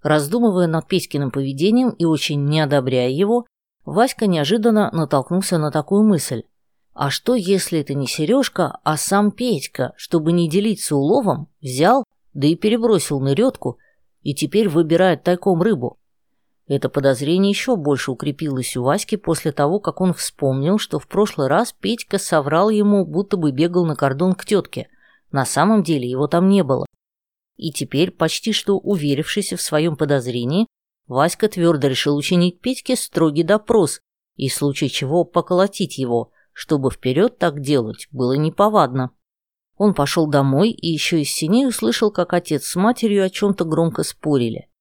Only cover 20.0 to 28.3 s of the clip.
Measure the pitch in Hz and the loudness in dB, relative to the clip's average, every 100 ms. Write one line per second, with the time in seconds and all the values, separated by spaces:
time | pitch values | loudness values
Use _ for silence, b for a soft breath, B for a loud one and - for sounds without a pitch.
20 | 185 165 - - 139 131 143 208 - 151 | -2 -2 -8 -4 -2 0 0 -2 -2 -8
21 | - - 208 - 131 160 233 - 190 233 | -4 -2 -2 0 0 0 0 -4 -6 -6
22 | - 196 - 160 143 156 208 214 208 202 | -4 -6 0 0 2 0 2 2 2 2
23 | 165 151 196 190 156 131 170 180 165 147 | 0 -4 -2 0 0 0 0 2 0 0
24 | 139 135 185 185 - 202 - - - b | -2 0 0 0 0 -2 0 -12 -14 b
25 | b b b 139 127 - 180 220 160 151 | b b b -4 -2 2 4 2 2 -2
26 | 123 127 147 170 190 196 147 131 - _ | -2 -2 0 2 4 4 2 -2 -4 _
27 | _ _ _ _ _ - 165 - 139 139 | _ _ _ _ _ -10 -10 -8 -4 0
28 | 180 - 160 | -2 0 -2